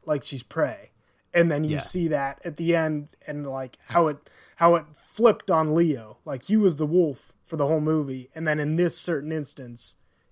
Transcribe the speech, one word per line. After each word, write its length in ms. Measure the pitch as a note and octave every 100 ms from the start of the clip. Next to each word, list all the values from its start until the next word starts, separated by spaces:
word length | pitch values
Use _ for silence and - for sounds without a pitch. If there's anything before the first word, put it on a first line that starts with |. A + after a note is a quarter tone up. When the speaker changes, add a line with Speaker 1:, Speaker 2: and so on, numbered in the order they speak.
| -
Speaker 1:
like 180 | D3
she's 200 | - C3+
prey. 480 | - E3 D3 G2 G#2+ _ _ _ _
And 180 | F3 E3+
then 120 | D3
you 80 | D#3 D3
Speaker 2:
Yeah. 20 |
Speaker 1:
see 280 | - F#3 E3
that 240 | D3 C#3 - F3
at 100 | D#3
the 200 | E3+ E3+
end 340 | D#3 D3+ D3 _ -
and, 180 | D3 C#3+
like, 320 | C3+ C3 - -
how 200 | F3 D#3+
it, 100 | C#3+ _ _ - -
how 180 | E3+ E3+
it 100 | D3+
flipped 560 | - - - A3+ G#3+ -
on 240 | E3 D#3 D#3
Leo. 420 | E3+ C3 G#2+ - D#3
Like, 180 | C3+
he 120 | - A3
was 200 | G3+ D3
the 80 | D3+
wolf 480 | F3 D#3+ C3 - _
for 140 | _ D#3
the 100 | C#3+
whole 140 | D#3+
movie. 480 | D3+ D#3+ C#3 C3 B2+ D#3+
And 120 | D#3+
then 120 | D3+
in 180 | D3+ D#3+
this 200 | F3 -
certain 340 | - D#3 D3
instance, 640 | D#3+ C#3+ - B2 A#2+ - - _ _ _